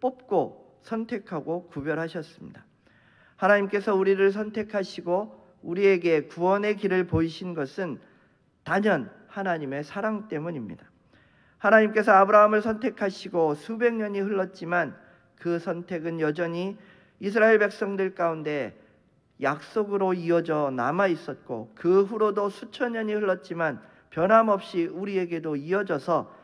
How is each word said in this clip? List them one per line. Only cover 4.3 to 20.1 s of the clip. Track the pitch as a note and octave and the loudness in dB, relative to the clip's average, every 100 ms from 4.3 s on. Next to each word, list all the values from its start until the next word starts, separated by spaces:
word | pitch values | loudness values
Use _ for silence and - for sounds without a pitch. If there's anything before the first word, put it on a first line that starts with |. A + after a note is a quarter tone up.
선택하시고 | G3+ G#3+ A3 G#3 G#3 F#3+ - E3+ F#3 G#3+ - _ _ | 2 -6 -8 -6 -6 -6 -8 -2 -2 -4 -14 _ _
우리에게 | - F3 G3 F#3 E3+ D#3 C#3+ | -8 2 4 4 4 2 0
구원의 | E3+ F3+ G3+ G#3 G#3 | 0 2 2 0 0
길을 | G3+ F#3 F3+ | 0 0 0
보이신 | D#3+ E3 D#3+ F3+ | 0 0 -4 -8
것은 | D#3+ C3+ - F3 A#2 - _ _ _ _ _ | -6 -6 -6 -8 -8 -14 _ _ _ _ _
단연 | - F#3 G#3 D#3+ G#2 - - | -2 0 2 0 -2 -14 -16
하나님의 | G3+ F#3+ E3 C#3 C#3 | -8 -4 -4 -4 -8
사랑 | D3+ G3+ G#3+ G#3 G#3+ | -8 -6 -6 -6 -8
때문입니다. | D#3 E3 D#3 G#2 E2 - _ _ _ _ _ _ _ | -8 -6 -8 -10 -14 -20 _ _ _ _ _ _ _
하나님께서 | G3+ A3 G#3+ G#3+ G#3+ | 6 6 6 2 6
아브라함을 | G3 G3 G#3 G#3 G#3+ | 6 8 8 8 4
선택하시고 | A3+ G#3+ A3+ - G3+ F#3+ F3+ F3 D#3+ | 0 -2 -4 -2 -4 -6 -6 0 0
수백 | D3 - A3+ A#3+ | 0 -6 -2 0
년이 | A3+ G#3 G3+ | 0 -4 -4
흘렀지만 | G3 G3 F#3 - E3+ F3 D3 - - _ _ _ | -2 -2 -4 -6 -2 -2 -2 -6 -20 _ _ _
그 | E3+ E3+ | -4 -4
선택은 | F#3+ E3+ F3 F3 E3 E3 | -4 -8 -6 -8 -6 -2
여전히 | D3+ D3+ E3+ E3+ F#3+ G#3 - - _ - | -2 -2 -4 -4 -6 -8 -18 -20 _ -10
이스라엘 | G3+ A3 A3 G#3+ | -2 4 6 6
백성들 | G#3 - G3 G3 F#3+ | 2 -2 -6 -4 -4
가운데 | F#3+ E3+ D#3+ D3+ D3 A2 - _ _ _ _ _ - | -2 -2 -2 -4 -4 -6 -10 _ _ _ _ _ -6
약속으로 | C3+ D3+ - A3+ G#3 G3+ F#3+ | -4 -4 -6 -4 -2 0 0